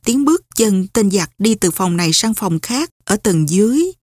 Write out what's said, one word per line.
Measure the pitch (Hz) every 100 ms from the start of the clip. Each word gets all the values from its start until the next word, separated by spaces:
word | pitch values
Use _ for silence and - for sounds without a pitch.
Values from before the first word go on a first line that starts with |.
| -
tiếng | 247 285
bước | 339 - -
chân | 220 190 185
tên | - 202
giặc | 190 160 -
đi | 202 214
từ | 185
phòng | - 185 175
này | 170
sang | 160 226
phòng | 220 196 165
khác | - 247 339 - -
ở | 202
tầng | 220 170 151
dưới. | 180 214 269 359 - _